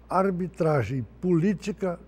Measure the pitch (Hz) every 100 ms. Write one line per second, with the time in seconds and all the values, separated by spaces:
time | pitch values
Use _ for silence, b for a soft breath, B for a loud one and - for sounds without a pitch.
0 | - 175 190 180 180 - 160 151 104 135
1 | 113 - 180 170 185 190 - 190 190 170